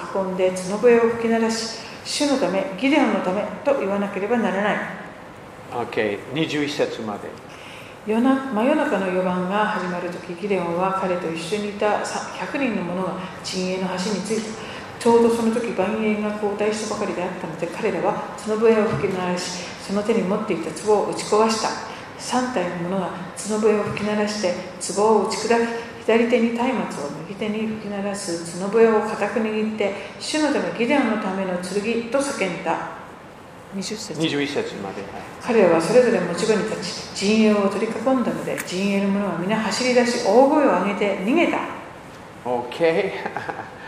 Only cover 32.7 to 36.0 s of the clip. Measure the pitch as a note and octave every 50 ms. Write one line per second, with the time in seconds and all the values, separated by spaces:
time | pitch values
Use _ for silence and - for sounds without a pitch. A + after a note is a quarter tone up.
32.7 | E3 - - - - - - - - - - - - - - - - - - -
33.7 | - G3 F3+ - A3 G#3+ - - D#3+ C#3+ E3 D#3 C#3 C#3+ C#3+ C#3 - B2 G#2 -
34.7 | - G#2+ G2 G2 F#2+ G2+ F#2+ F2+ - - - - - - - - A3+ A3+ F#3+ E3+
35.7 | E3 E3 E3 - G#3+ B3+